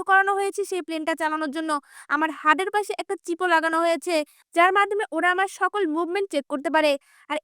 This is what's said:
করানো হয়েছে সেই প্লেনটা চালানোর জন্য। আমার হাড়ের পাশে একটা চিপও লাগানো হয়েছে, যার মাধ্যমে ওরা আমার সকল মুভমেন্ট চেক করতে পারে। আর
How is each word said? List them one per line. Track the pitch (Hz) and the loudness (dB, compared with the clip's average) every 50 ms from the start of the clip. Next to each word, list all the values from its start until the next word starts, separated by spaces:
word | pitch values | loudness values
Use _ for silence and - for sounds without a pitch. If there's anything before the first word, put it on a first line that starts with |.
| 370 | 0
করানো | - 381 381 381 392 403 | 4 4 4 4 2 0
হয়েছে | 392 403 392 - - 392 | 0 0 -2 -2 -4 -6
সেই | - 381 359 | -4 -4 -6
প্লেনটা | 311 - 330 311 311 320 320 | -4 -6 -6 -4 -4 -4 -2
চালানোর | 311 320 302 311 311 311 285 | -2 -2 -2 -2 -4 -4 -4
জন্য। | 262 330 320 311 302 285 - _ - - - - | -4 -4 -4 -4 -4 -4 -6 _ -20 -18 -6 -4
আমার | 285 302 311 311 | -2 0 0 -2
হাড়ের | 285 - - 302 311 320 381 392 | -2 0 2 2 4 4 2 0
পাশে | 403 415 403 - - | -2 -2 -2 -2 -6
একটা | - 339 - - 339 - | -8 -6 -6 -8 -6 -6
চিপও | 349 339 - 370 | -6 -4 -2 2
লাগানো | 359 330 320 311 330 330 330 | 2 2 2 2 2 0 0
হয়েছে, | 339 339 330 - - 359 339 311 294 - _ _ _ _ - | 2 0 0 -2 -2 0 0 0 -2 -4 _ _ _ _ 2
যার | 330 349 381 381 | 4 4 6 6
মাধ্যমে | 403 403 403 415 403 427 - | 4 2 2 0 -2 -2 -2
ওরা | 302 320 339 359 | -2 0 0 2
আমার | 359 370 392 381 | 2 0 -2 -4
সকল | - - 381 370 - 415 381 | -2 -2 -2 -2 0 0 0
মুভমেন্ট | 311 302 330 349 320 359 403 403 - | 0 0 -2 -2 -2 -2 -4 -4 -2
চেক | 330 285 - | -2 -4 -4
করতে | - 294 269 285 339 | -4 -6 -6 -2 0
পারে। | 277 311 311 294 277 277 _ _ _ _ _ - | 2 2 4 2 2 0 _ _ _ _ _ -8
আর | 302 302 | -6 -6